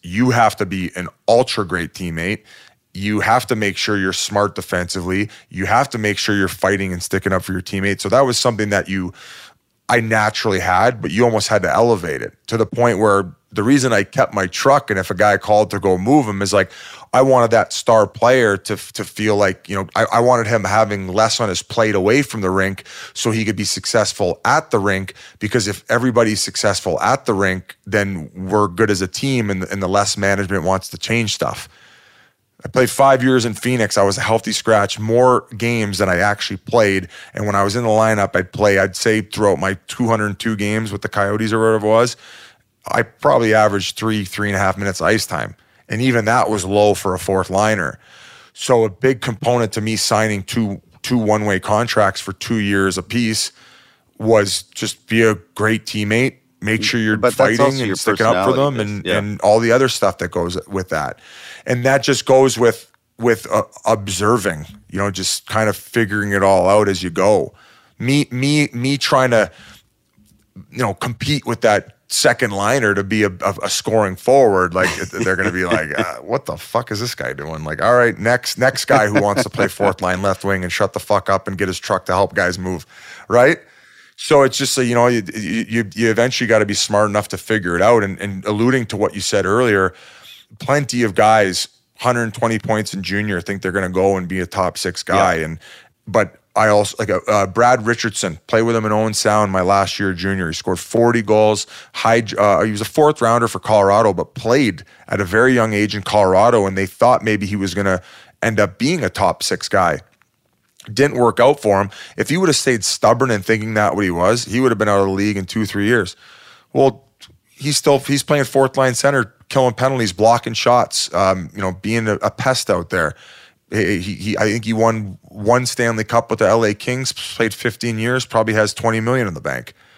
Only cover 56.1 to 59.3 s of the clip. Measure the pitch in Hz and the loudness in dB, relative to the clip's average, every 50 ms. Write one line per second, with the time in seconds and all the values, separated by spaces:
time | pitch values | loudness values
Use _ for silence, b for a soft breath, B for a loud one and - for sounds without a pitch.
56.1 | 110 117 131 135 - _ _ _ _ _ 92 110 110 107 107 - - 117 110 107 | 0 0 0 -2 -4 _ _ _ _ _ -4 -4 -2 -2 -2 -2 -2 -2 0 0
57.1 | 107 107 120 120 107 - - 104 113 117 139 139 135 135 120 101 92 - - 110 | 0 0 0 0 2 2 2 2 2 2 2 2 2 -2 -4 -4 -4 -2 -2 -2
58.1 | 101 92 110 113 117 90 95 131 127 131 139 143 131 113 107 104 104 98 85 90 | 0 2 2 2 2 2 2 2 2 2 0 0 0 -2 -4 -4 -6 -6 -4 -2
59.1 | 90 104 101 104 | -2 -2 -2 -4